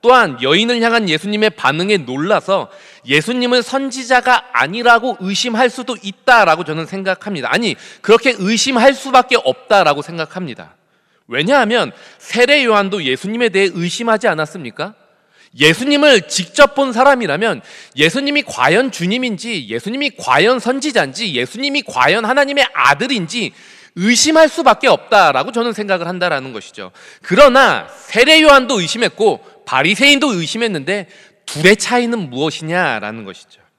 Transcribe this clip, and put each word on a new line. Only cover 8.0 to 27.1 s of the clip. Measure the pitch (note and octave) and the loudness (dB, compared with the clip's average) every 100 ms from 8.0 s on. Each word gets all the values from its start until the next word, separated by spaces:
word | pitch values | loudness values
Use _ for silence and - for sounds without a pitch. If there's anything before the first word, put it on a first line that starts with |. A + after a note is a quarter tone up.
그렇게 | - A3+ C4+ A3+ | 2 2 2 -2
의심할 | F#3 A3+ C4+ B3+ B3 | -2 -2 0 2 2
수밖에 | C4+ C4+ B3+ B3 A#3+ | 2 2 2 2 0
없다라고 | - - - G#3 D#3+ C#3+ | 0 -4 0 2 2 0
생각합니다. | D3 E3+ D#3 F#3 E3+ A#2 D#2+ _ _ _ _ _ _ | -6 -10 -10 -10 -12 -12 -18 _ _ _ _ _ _
왜냐하면 | A#2+ E3+ C#4 G#3+ A#3 D3 - - _ | -4 2 2 2 0 -2 -8 -20 _
세례 | - A3+ B3 D4 | -8 0 2 2
요한도 | B3 G#3 G3 G3+ | 2 2 0 -4
예수님에 | C3+ C3 F#3+ A#3 A#3 | -4 -4 -6 -4 -2
대해 | F#3+ G3 | 0 -2
의심하지 | E3+ F3 - A#3 A3 A3+ | -2 -6 -4 -2 0 0
않았습니까? | D#3 D3+ F#3+ B2+ - F3 _ _ _ _ _ _ A#2 | -2 -6 -8 -16 -10 -12 _ _ _ _ _ _ 2
예수님을 | D3 E3 C4 C#4+ D4 A3+ - | 2 2 0 2 4 4 0
직접 | - F3+ - C#4 C4+ | -8 -6 2 2 4
본 | C#4 | -2
사람이라면 | A3+ C#4 C4 G3+ D3 A3+ C#3+ - - - C3 | 2 4 4 0 -2 -2 -4 -10 -20 -14 0
예수님이 | D#3 A#3+ C#4 D4 | 0 0 -2 -2
과연 | C#4+ - B2+ F#3 C4+ | -4 0 2 2 0
주님인지, | - F3 A#3+ B3+ G3 A#3 G#3 A2 | -4 -4 -2 -4 -6 -8 -8 -6
예수님이 | A2+ G3 C4 C#4+ - | -8 -6 -6 -6 -6
과연 | C3 C3 G3+ B3+ | -2 2 2 2
선지자인지, | A3+ C4+ D4 A#3 C#3 C3 A3+ | -2 -4 -2 -2 -2 -4 -6
예수님이 | B2 B2+ G#3+ C#4 C#4 - | -4 -6 -6 -4 -4 -6
과연 | B2+ B2+ G3+ G#3+ | 0 2 2 0
하나님의 | C4 C#4 C#4+ B3 | 0 0 0 -2
아들인지 | D3+ C3 C#3+ C4 B3+ E3 A#3+ F#3+ - - - - - | 0 0 0 -2 -4 -4 -6 -8 -10 -20 -20 -18 -4
의심할 | G3 A#3+ D4+ D#4 D#4 | 0 2 2 4 4
수밖에 | - C4+ G#3+ C4 | 4 2 2 2
없다라고 | D#3+ - G#3+ E3 C3 F#3 | 0 2 4 4 2 -2
저는 | A#3 A#3 | -4 -4
생각을 | G#3 G#3 F#3 E3+ | -6 -4 -4 -4
한다라는 | F3+ F3 C#3+ C3 | -4 -4 -4 -6
것이죠. | A2 - - F#2 _ - | -14 -16 -16 -18 _ -20